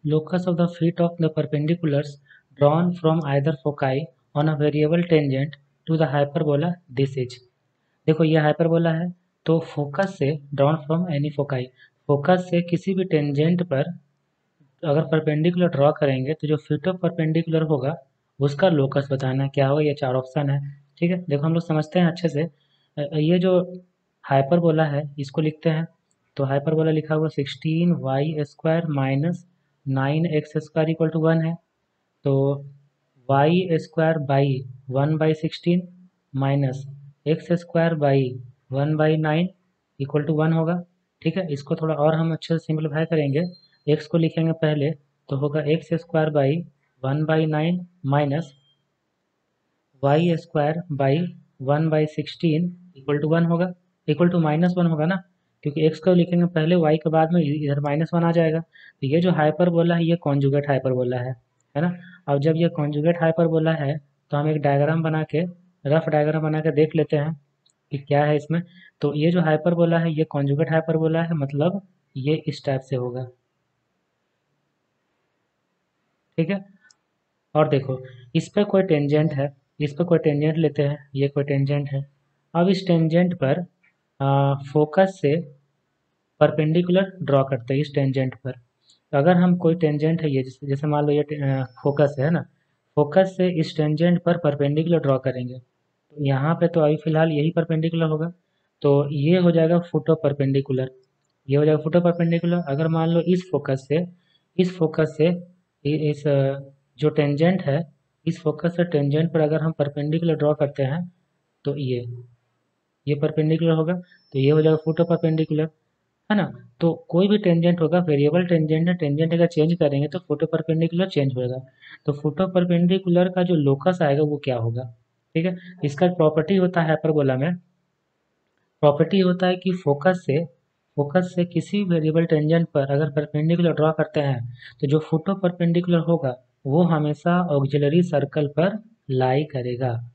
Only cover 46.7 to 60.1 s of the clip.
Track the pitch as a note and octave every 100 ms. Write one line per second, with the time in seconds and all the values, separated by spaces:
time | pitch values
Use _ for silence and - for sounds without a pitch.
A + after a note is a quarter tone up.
46.7 | _ _ _ C3 D3 D#3 D#3+ D#3 D3+ E3
47.7 | F3+ - _ C3+ C#3+ C#3+ D3 F3 _ _
48.7 | _ _ _ _ _ _ _ _ _ _
49.7 | _ _ C3+ C3+ D3+ F3 D#3+ - D#3 D3
50.7 | E3 - C#3 C#3 D3+ F3 - _ _ C3
51.7 | D3 D#3+ D#3 D3+ - C#3+ - E3+ D#3 F3+
52.7 | F3+ - - - D3 D3+ E3 E3+ E3+ F3+
53.7 | - _ _ - D3 F3 F3 D#3 D3+ F3+
54.7 | F3+ E3+ D#3 D#3+ F#3+ - _ _ _ D3+
55.7 | D3+ D#3 - F#3+ F3+ F3 F3 F3 E3+ D#3
56.7 | F3 D#3 D#3 E3+ D#3+ D#3+ F3 C#3+ D3+ D3
57.7 | C#3+ D3 D3 E3 E3+ E3+ E3+ D#3+ D#3+ E3
58.7 | _ - _ C3+ D#3+ F3+ D#3 D3+ D3+ F3
59.7 | E3+ E3+ E3+ E3